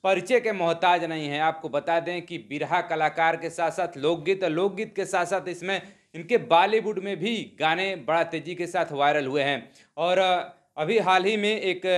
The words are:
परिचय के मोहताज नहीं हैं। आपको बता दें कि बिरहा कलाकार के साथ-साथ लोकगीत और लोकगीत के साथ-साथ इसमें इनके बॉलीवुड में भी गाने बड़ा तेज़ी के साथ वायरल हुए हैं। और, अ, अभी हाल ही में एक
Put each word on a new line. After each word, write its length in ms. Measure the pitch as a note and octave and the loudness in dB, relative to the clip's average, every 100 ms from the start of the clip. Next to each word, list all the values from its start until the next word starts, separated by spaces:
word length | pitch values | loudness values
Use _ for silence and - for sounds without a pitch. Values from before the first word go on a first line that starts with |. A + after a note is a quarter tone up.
परिचय 360 | F#3+ F#3+ F#3 B3 | 2 0 2 2
के 120 | A3+ | 2
मोहताज 520 | G3 E3+ E3 F3+ F3+ | 0 0 2 4 2
नहीं 240 | E3 D#3+ D3 | 0 -4 -4
हैं। 120 | D3 | 0
आपको 280 | D#3+ D3+ D#3 | 0 0 -4
बता 320 | C#3 C#3+ E3+ | -4 0 0
दें 260 | D#3+ F3 E3+ | 0 -8 -8
कि 120 | E3 | -12
बिरहा 420 | G#2 C#3+ C#3+ F3 | -10 -8 -2 -2
कलाकार 560 | E3+ D#3+ D#3 E3 E3 E3 | 0 0 0 2 0 0
के 140 | E3 | -6
साथ-साथ 460 | E3 E3 D#3 E3+ C#3+ | -2 -4 -2 -6 -2
लोकगीत 480 | C#3+ E3 D3 F#3+ | -2 0 0 0
और 60 | F3+ | 0
लोकगीत 460 | D#3 G3 F#3 A3 - | 0 -2 -2 -8 -6
के 80 | |
साथ-साथ 440 | F#3 F#3 F3 F#3+ F3 | -2 -2 0 -2 -4
इसमें 340 | E3+ F3+ F#3+ - _ _ | -8 -4 -4 -6 _ _
इनके 240 | D#3+ E3 A#3+ | -14 0 0
बॉलीवुड 600 | D3+ E3+ G3 A3 G#3+ F#3+ | 6 6 6 2 0 -4
में 180 | G3 F#3 | -6 -4
भी 400 | G3+ A3 C3 - | -2 -2 -4 -2
गाने 360 | D#3 E3+ F#3+ F3+ | 0 2 -2 -4
बड़ा 280 | B2 E3 | 0 0
तेज़ी 300 | E3 D#3+ C#3+ | 0 -4 -8
के 120 | E3 E3+ | -8 -4
साथ 260 | F3 D#3+ | -2 -2
वायरल 340 | C#3+ C#3+ D3+ C3+ | 2 2 2 0
हुए 160 | C#3+ | 0
हैं। 300 | C#3 C3+ A#2 - _ - | 0 -2 -6 -20 _ -4
और, 220 | E3+ F#3 | 0 2
अ, 380 | F#3 F3+ E3+ - _ - | 4 2 -2 -14 _ -6
अभी 220 | D#3 A3 | 0 2
हाल 260 | F#3 F#3 | 4 4
ही 120 | F#3 G#3+ | 4 0
में 240 | G#3 G#3+ | 0 0
एक 260 | F#3 F3+ F#3 | -2 -2 0